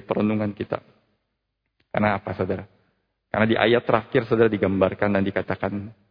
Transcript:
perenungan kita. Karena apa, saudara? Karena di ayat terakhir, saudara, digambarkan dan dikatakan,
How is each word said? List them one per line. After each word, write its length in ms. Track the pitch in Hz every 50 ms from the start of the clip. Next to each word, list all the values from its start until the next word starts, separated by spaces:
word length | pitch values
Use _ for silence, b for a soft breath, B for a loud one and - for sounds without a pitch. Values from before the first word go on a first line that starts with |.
| -
perenungan 480 | - - 107 107 107 107 107 107 104 101
kita. 300 | - 110 - - - - _ _ _ _ _ _ _ _ _ _ _ _ _ _ _ _ _ _ _ _ _
Karena 280 | - - 107 107 101 98
apa, 160 | - 101 92 -
saudara? 280 | 95 90 95 92 98 - _ _ _ _ _ _ _ _ _ _ _ _
Karena 160 | - 101 110 113
di 80 | 110 -
ayat 280 | 104 113 117 120 -
terakhir, 440 | - 123 110 107 - - 131 113 113
saudara, 200 | 120 113 117 110
digambarkan 680 | 107 98 95 95 98 95 95 92 101 - 104 101 101 98
dan 40 | 98
dikatakan, 640 | 98 - 95 92 - 95 - - 95 104 101 98 110 113 _ _ _